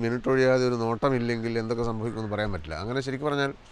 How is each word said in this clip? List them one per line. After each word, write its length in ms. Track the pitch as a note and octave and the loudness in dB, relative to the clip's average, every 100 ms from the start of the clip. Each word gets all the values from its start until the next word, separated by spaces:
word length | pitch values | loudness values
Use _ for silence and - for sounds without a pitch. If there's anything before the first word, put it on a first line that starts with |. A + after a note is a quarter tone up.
മിനിറ്റ് 260 | A#2 A#2+ B2 | 0 0 2
ഒഴിയാതെ 320 | C3 B2+ B2+ B2+ | 4 6 6 4
ഒരു 60 | A#2+ | 2
നോട്ടമില്ലെങ്കിൽ 840 | A2+ A2+ C#3 B2+ A#2 A#2 A#2 A2+ | 0 2 2 2 0 -2 -2 -2
എന്തൊക്കെ 240 | A2 A#2 | -2 -2
സംഭവിക്കുമെന്ന് 480 | A#2 A2 A#2 A2 G#2+ G2+ | -2 -2 -4 -4 -4 -2
പറയാൻ 140 | G#2+ | -2
പറ്റില്ല. 220 | F#2 D2+ D#2+ | -2 -6 -8
അങ്ങനെ 260 | G2+ C3 | -4 -4
ശരിക്കും 260 | C3 C3 D3 | -4 -4 -2
പറഞ്ഞാൽ, 240 | C#3+ C#3 C#3+ - | 0 -2 -4 -16